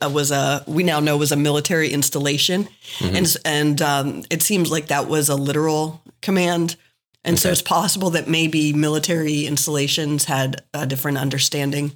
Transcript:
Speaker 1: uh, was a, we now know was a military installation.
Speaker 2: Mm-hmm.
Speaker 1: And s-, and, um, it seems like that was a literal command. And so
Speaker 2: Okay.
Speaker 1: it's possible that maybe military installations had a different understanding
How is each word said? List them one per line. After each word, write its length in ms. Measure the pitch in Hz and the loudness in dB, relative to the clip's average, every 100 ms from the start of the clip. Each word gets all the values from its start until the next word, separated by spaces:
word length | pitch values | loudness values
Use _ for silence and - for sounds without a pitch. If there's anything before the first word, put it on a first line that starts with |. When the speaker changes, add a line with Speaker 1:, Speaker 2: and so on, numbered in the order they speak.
Speaker 1:
uh, 80 | 147 | -2
was 200 | 147 143 | 0 0
a, 320 | 139 139 143 - | 0 0 -2 -2
we 160 | 156 | 0
now 180 | 175 151 | 2 2
know 160 | 151 147 | 2 2
was 160 | 147 | 2
a 40 | 143 | 2
military 520 | 147 147 147 165 156 | 2 0 0 0 0
installation. 720 | 143 143 147 143 143 - 185 208 - - - | 0 -2 0 0 0 0 0 -4 -10 -14 -4
Speaker 2:
Mm-hmm. 180 | 90 165 | -2 0
Speaker 1:
And 80 | 170 | 0
s-, 100 | - 156 | 0 -2
and, 340 | 147 151 147 | 0 2 2
um, 400 | 151 143 139 73 - | 0 0 -2 -6 -6
it 140 | 165 | -2
seems 280 | - 202 160 | 0 0 0
like 180 | 156 156 | -2 -2
that 200 | 143 123 | -2 0
was 220 | 151 147 | 0 0
a 60 | 139 | 0
literal 680 | 139 151 156 156 156 156 - - | 0 0 0 0 -2 -6 -18 -8
command. 560 | - 190 175 175 170 - _ _ _ _ | -2 2 2 2 0 -4 _ _ _ _
And 140 | 165 170 | -2 2
so 100 | 185 | 2
Speaker 2:
Okay. 40 | |
Speaker 1:
it's 80 | 170 | 0
possible 480 | - 170 175 196 185 | 2 0 2 0 0
that 180 | 165 156 | 0 0
maybe 460 | 160 160 160 151 | 0 2 2 2
military 720 | 151 151 156 147 165 151 147 151 | 2 2 2 0 0 0 0 -2
installations 800 | 143 - 147 139 165 147 147 - | -2 0 0 0 0 0 0 0
had 360 | 135 131 135 - | 0 0 -4 -8
a 100 | 147 135 | -6 -4
different 300 | 135 147 135 | -2 -2 -2
understanding 760 | 139 131 - 147 139 143 143 | -2 0 -2 -2 -2 -2 -4